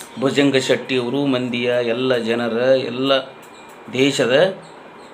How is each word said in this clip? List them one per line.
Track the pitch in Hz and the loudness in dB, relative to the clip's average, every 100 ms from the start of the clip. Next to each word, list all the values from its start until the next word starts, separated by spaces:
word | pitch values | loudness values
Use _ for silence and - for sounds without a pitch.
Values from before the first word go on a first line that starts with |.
| - - | -16 -4
ಭುಜಂಗ | 131 123 139 131 | -2 2 2 2
ಶೆಟ್ಟಿಯವರು | 131 127 127 131 120 139 143 | 2 -2 0 -4 -2 -2 0
ಮಂದಿಯ | 127 123 120 123 123 | -2 -2 -2 0 0
ಎಲ್ಲ | 120 117 131 123 | 0 -2 0 0
ಜನರ, | 113 117 120 113 | 0 -2 -2 0
ಎಲ್ಲ | 127 131 123 120 135 135 - - - - - - - | 2 2 0 -2 0 0 -2 -14 -20 -20 -20 -20 -8
ದೇಶದ | 120 139 135 120 135 185 196 - - - - - | 0 2 2 2 4 2 0 -14 -20 -20 -20 -20